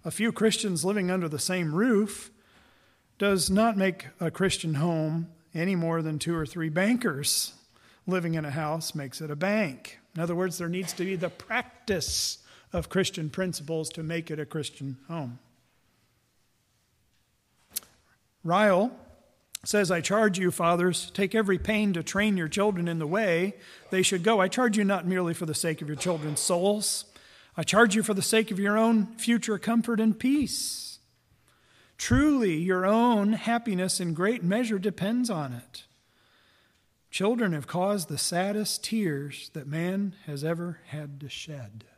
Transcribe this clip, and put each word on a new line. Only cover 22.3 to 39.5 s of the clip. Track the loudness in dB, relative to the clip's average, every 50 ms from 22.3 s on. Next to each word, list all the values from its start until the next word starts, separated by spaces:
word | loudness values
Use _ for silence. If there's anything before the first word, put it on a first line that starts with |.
| 2
your | 0 0
children | -2 0 2 2 2 2 0 -2
in | -2 -2
the | -2 -2
way | 0 0 2 2 2 2 2 2 0 -2 -8 -18 -20 -20 -20 -8 -2
they | 2 2
should | 2 4 2 2 4
go. | 4 4 4
I | 4
charge | 2 2 2 2 4 4
you | 4 4
not | 2 2 0 0
merely | 0 0 0 0 0 -2
for | -4 -4
the | -4 -4
sake | -2 -2 -2 -2 -4 -6
of |
your | -8 -6
children's | -4 -2 -2 -2 -2 -2 -4 -2 -2
souls. | 0 0 0 2 4 2 2 2 0 -2 -4 -4 -6 -12 _ -20 -20 -20 -20 -20 -20 _ _
I | -4 -2
charge | 4 6 6 8 8 6
you | 2
for | 2 2 0
the | 0
sake | 0 4 4 2 2 2
of | -2 0
your | 0 2 4
own | 4 4 6 6 4 2 0 -4
future | -6 0 2 2 2 2 0 -4 -2
comfort | 0 2 2 2 2 2 0 2
and | 4 2 2
peace. | 2 2 2 2 2 0 -2 -4 -6 -6 -6 -8 -10 -12 -14 -16 -18 _ _ _ _ _ _ _ _ _ _ _ _ _ _ _ _ _ _ _
Truly, | -10 0 2 4 6 6 6 4 4 2 2 0
your | 0 0 0 0 2 2
own | 2 4 4 4 4 4 2 2 0 0
happiness | -2 -2 -2 -2 -2 -2 -2 -2 0 0 -2 -2 -2
in | -2 -4 -2
great | 0 0 0 0 0
measure | 0 0 0 0 0 0 -2 -2
depends | -2 -4 -4 -2 -2 -2 0 0 0 0
on | -2 -4 -4 -6 -8
it. | -10 -12 _ -20 -20 -20 _ _ _ _ _ _ _ _ _ _ _ _ _ _ _ _ _ _ _ _ _ _ _ _ _
Children | -4 0 0 2 2 2 2 0
have | 0 -2 -4
caused | -4 -2 0 0 0 0 -2 -2
the | -4 -4
saddest | -4 -4 -2 0 0 0 0 0 -2 -2 -2 -4 -6 -4
tears | -2 -2 0 0 0 -2 -2 -6 -8 -10 -12 -16 -12